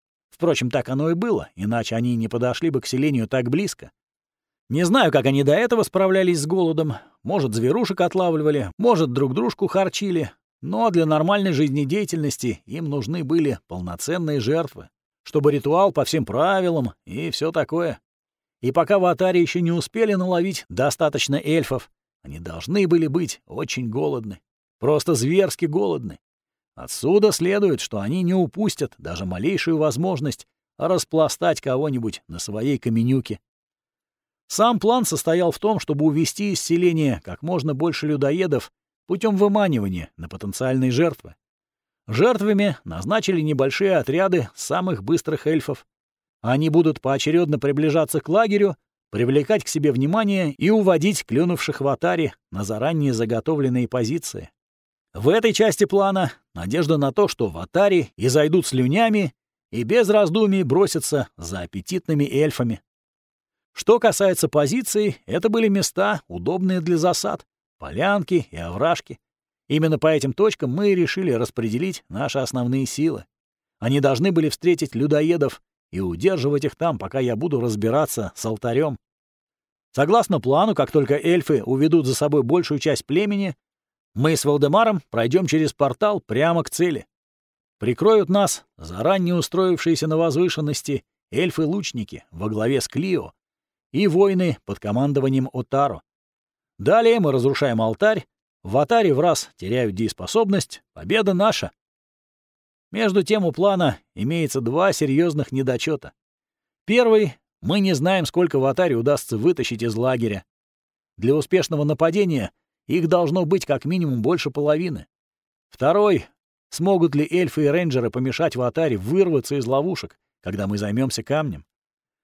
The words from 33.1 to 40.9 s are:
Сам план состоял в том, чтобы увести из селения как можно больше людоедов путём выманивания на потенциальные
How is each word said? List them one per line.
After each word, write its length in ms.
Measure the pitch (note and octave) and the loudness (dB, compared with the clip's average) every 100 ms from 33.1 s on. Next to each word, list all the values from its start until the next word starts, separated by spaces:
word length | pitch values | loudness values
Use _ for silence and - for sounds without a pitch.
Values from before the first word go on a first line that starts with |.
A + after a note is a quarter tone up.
| C3 - G#2 _ _ _ _ _ _ _ _ _ _ - | 0 -2 -10 _ _ _ _ _ _ _ _ _ _ -8
Сам 320 | - A3+ A#3 | 0 2 4
план 240 | G#3 B3 | 2 2
состоял 480 | A3+ D3+ - E3+ F3 | 0 -2 0 2 0
в 60 | - | 0
том, 200 | G#3 G3+ | -2 -2
чтобы 280 | - C#3+ D#3 | -2 0 2
увести 460 | D3 E3+ - G#3 | 2 -2 -2 -4
из 100 | F3+ | -4
селения 580 | - E3+ F3+ D#3+ D3 A2 | -2 2 2 2 0 -2
как 200 | - E2+ | -6 -10
можно 320 | D#3 F3 D3 | -6 -4 -4
больше 320 | C3+ E3+ - D3+ | -2 -2 -2 -2
людоедов 640 | D3 C#3 E3 F#3 C3+ - _ _ _ - | 0 0 0 0 -2 -4 _ _ _ -8
путём 300 | F3+ A3 G3 | -4 0 2
выманивания 760 | G#3 G#3 G3 B2+ G2+ F2+ D2+ - | 2 4 2 2 0 -4 -8 -12
на 120 | D#2+ | -14
потенциальные 640 | F#2+ G2+ - C3 C3 B2+ | -10 -10 -4 0 2 2